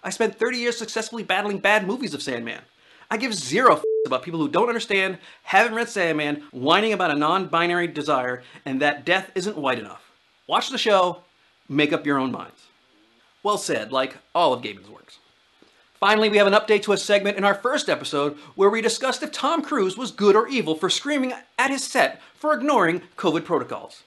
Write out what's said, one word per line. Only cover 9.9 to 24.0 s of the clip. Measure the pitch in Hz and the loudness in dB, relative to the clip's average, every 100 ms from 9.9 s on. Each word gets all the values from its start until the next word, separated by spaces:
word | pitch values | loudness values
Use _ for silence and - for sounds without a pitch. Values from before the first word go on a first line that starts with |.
| 92 _ _ _ _ - | -18 _ _ _ _ -4
Watch | 190 - | -4 -2
the | 262 | -4
show, | 220 202 180 175 _ _ _ _ _ | 2 4 4 0 _ _ _ _ _
make | 139 147 | 0 2
up | 160 147 | 0 0
your | 143 | -2
own | 131 | -2
minds." | 110 92 _ _ _ _ _ _ _ _ _ | -6 -12 _ _ _ _ _ _ _ _ _
Well | 208 208 | -2 -2
said, | - 131 107 | -2 -4 -2
like | 131 135 - _ | -4 -4 -6 _
all | - 165 | 2 2
of | 127 | 2
Gaiman's | 107 98 95 | -4 -12 -18
works. | - _ - _ _ _ _ _ _ _ _ | -20 _ -20 _ _ _ _ _ _ _ _
Finally, | 196 214 214 | 2 4 4
we | 208 | 4
have | 202 | 6
an | |
update | 208 208 208 | 4 4 0
to | 208 | 2
a | 196 | -2
segment | - 202 196 202 | 2 2 2 0
in | |
our | 196 | 0
first | 202 247 285 - | 2 0 -2 -2
episode | 147 135 147 147 147 - - | -4 -2 -2 -2 -4 -16 2
where | 196 | 2
we | 226 | 4
discussed | 220 - 262 254 | -2 -2 -4 -4
if | 302 | -6
Tom | - 269 330 | -4 -2 -2
Cruise | - 285 190 185 | -2 -2 -2 -4
was | 247 | -10
good | - 202 196 | 0 4 4
or | 240 | 4
evil | 269 160 | -2 -2
for | 156 185 | -2 -2
screaming | - 285 294 254 117 - - | -2 -2 -4 -4 -6 -14 -2
at | 262 | -2
his | 269 | -2
set | - 262 - - - | -4 0 0 0 -20
for | _ 302 | _ -2
ignoring | 294 277 269 170 175 - - | -2 2 2 2 0 -8 -4
covid | 170 160 156 | -2 -2 -2
protocols. | 151 123 107 - - | -4 -4 -12 -14 -20